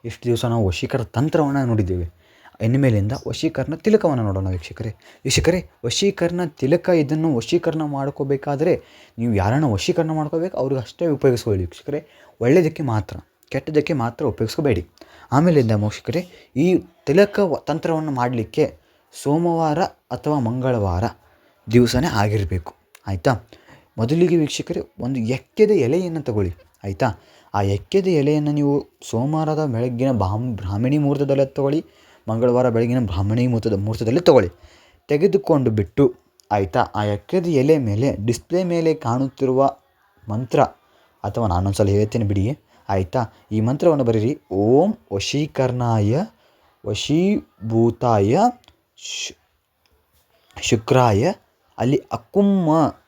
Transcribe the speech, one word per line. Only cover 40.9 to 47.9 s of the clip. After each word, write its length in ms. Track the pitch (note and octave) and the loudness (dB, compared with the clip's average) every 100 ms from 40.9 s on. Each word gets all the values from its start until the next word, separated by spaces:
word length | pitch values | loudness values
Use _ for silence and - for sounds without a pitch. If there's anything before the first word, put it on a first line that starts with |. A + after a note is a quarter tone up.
| _ _ _ | _ _ _
ಅಥವಾ 240 | G2+ G#2+ A2 | -6 -2 0
ನಾನೊಂದ್ಸಲ 400 | F2 F#2+ G2 G2+ | 0 0 0 2
ಹೇಳ್ತೇನೆ 380 | G2+ G#2+ A#2+ | 2 0 -2
ಬಿಡಿ, 340 | G#2 G2 G2+ D3+ _ _ - | -2 0 -2 -4 _ _ -6
ಆಯ್ತಾ? 360 | G2 F#2+ C3 A2+ _ _ | -4 -2 -4 -6 _ _
ಈ 100 | A2 | -2
ಮಂತ್ರವನ್ನು 420 | A2 D3 E3+ D3 | 0 2 2 2
ಬರೀರಿ, 360 | A#2 A2+ A2 D3 _ | 0 0 -2 -4 _
"ಓಂ 460 | F#2 G#2+ C3+ G3 - _ | -2 4 4 2 -2 _
ವಶೀಕರಣಾಯ 1080 | G2 - C#3+ D3+ - B2+ B2 A#2+ A2+ G#2 C3+ A3 _ _ _ _ _ | -6 -4 -4 -4 -2 -2 -2 0 2 2 0 -4 _ _ _ _ _
ವಶೀಭೂತಾಯ 1500 | G#2+ G#2 - D#3 F#3 G#3+ - _ A2 A2+ A#2 | -8 -8 -2 0 2 -2 -6 _ -2 2 2